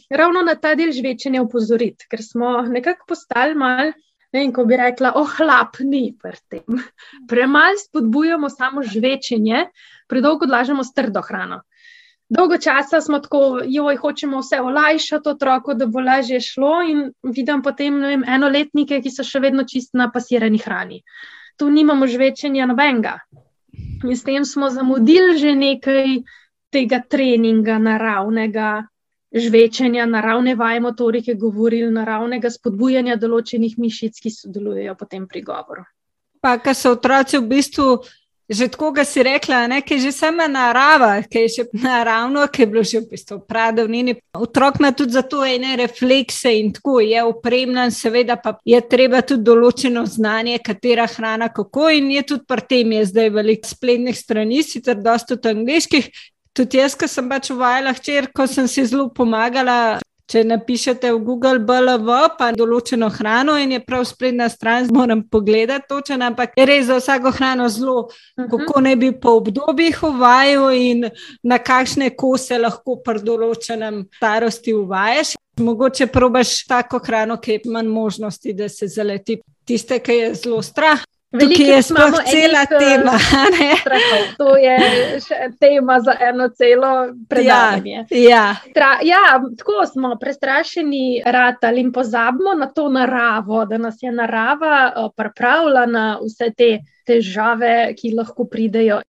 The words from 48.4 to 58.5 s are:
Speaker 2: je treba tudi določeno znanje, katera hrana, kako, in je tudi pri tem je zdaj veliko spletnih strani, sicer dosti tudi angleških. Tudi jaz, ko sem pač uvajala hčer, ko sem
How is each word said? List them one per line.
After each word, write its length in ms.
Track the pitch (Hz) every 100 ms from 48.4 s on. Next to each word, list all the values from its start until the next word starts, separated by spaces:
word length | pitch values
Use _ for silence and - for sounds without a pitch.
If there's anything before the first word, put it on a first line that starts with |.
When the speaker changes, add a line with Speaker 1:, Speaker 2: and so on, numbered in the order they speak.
| 220 214
Speaker 2:
je 180 | - 240
treba 380 | 233 247 262 254
tudi 220 | 254 262
določeno 640 | 214 233 240 240 254 240 226
znanje, 540 | 220 214 220 233 233
katera 480 | 233 202 247 233 233
hrana, 420 | - 220 220 226
kako, 400 | 220 202 269 320
in 160 | 302 277
je 120 | 277
tudi 220 | 277 285 -
pri 160 | 247
tem 300 | - 254 226
je 120 | 214 202
zdaj 280 | 214 220
veliko 320 | 214 214 214 -
spletnih 480 | - 254 240 247 -
strani, 460 | - 214 214 269
sicer 320 | 302 226 254 208
dosti 380 | 220 233 -
tudi 160 | 240 233
angleških. 600 | 214 233 320 - 294 - - - _ _ -
Tudi 220 | 254 262
jaz, 160 | 269
ko 100 | -
sem 220 | 320 - 247
pač 220 | 269 262
uvajala 400 | 247 247 262 269
hčer, 380 | 254 - 285 269
ko 160 | -
sem 180 | 269